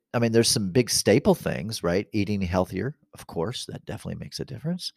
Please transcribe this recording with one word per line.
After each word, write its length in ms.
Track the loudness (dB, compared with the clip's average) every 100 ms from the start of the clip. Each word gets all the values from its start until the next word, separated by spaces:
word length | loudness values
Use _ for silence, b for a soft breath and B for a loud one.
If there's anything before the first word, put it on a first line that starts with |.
| _
I 60 | 0
mean, 120 | 2
there's 180 | 4 4
some 220 | 2 2
big 180 | 2 2
staple 460 | 2 4 6 6 2
things, 480 | 0 -4 -6 -4
right? 240 | 0 0 0
Eating 280 | -2 0 0
healthier, 540 | 0 0 0 -2 -6 -8 _
of 140 | -20 -12
course, 380 | -6 -4 -6 -10
that 180 | -12 -12
definitely 340 | -10 -10 -10
makes 200 | -10 -10
a 60 | -10
difference. 460 | -8 -8 -8 -10